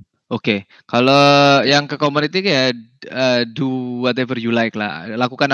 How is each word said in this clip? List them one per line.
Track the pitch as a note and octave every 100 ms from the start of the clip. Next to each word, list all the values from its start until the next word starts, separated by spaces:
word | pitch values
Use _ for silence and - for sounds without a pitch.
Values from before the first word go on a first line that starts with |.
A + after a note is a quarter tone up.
| - _ -
Oke, | A#2 - G2+ - _ -
kalau | A#2+ B2+ C#3 C#3+ C#3+ C#3+ C#3
yang | A#2+ C#3+ C#3+
ke |
community | C#3+ D3 D3 D3 F#3
ya, | G3 C#3 C3 A#2+ A2+ _ -
eh, | B2+ C3 B2 A#2
do | A2+ C3+ C3 B2 B2
whatever | B2 B2 B2
you | B2+ A#2
like | A#2 A2+
lah. | A2 G#2 D#2 F#2+
Lakukan | A2+ B2 C3 C#3+